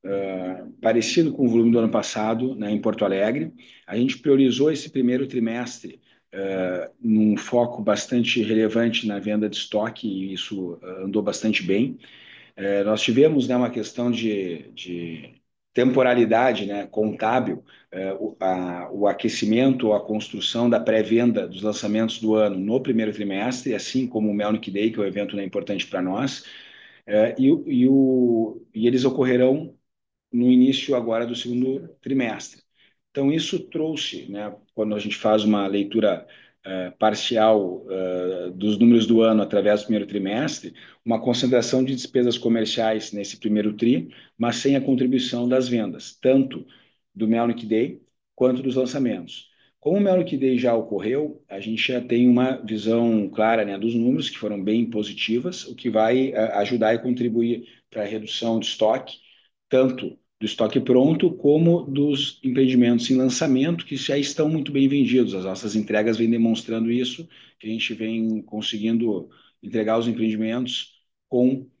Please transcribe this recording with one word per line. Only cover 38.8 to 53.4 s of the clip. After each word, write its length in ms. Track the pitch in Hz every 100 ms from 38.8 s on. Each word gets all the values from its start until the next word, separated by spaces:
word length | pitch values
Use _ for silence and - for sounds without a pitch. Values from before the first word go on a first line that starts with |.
| 117 117 107
do 160 | 113
ano 200 | 113 110
através 400 | 98 101 101 104
do 60 | -
primeiro 200 | 107 98
trimestre, 640 | 101 95 110 156 - 90 - - _
uma 160 | 117 113
concentração 640 | 127 117 123 123 113 131
de 100 | 131
despesas 440 | 131 - 131 123 110
comerciais 760 | 120 113 110 - 110 110 -
nesse 240 | 101 101 -
primeiro 380 | 107 107 104
tri, 420 | 104 117 151 165 - - _
mas 180 | 117 117
sem 220 | 139 139
a 40 |
contribuição 640 | 135 127 127 127 - 120 120
das 180 | 127 123
vendas, 500 | 120 101 - - -
tanto 440 | 131 135 135 - - _ _ _ _
do 140 | 98 107
Melnick 380 | 113 117 117 110
Day 360 | 110 131 92 _ _ _
quanto 300 | - 127 127
dos 120 | 135 131
lançamentos. 760 | 127 139 123 98 82 - - _ _ _
Como 200 | 147 196
o 40 |
Melnick 360 | 202 180 - 143
Day 200 | 135 123
já 160 | 123
ocorreu, 720 | 113 110 101 104 135 151 - _
a 100 | 98
gente 320 | 104 110 -
já 80 | 127
tem 300 | 123 120 123
uma 320 | 123 127 135 107
visão 640 | 107 107 117 117 110 98
clara, 360 | -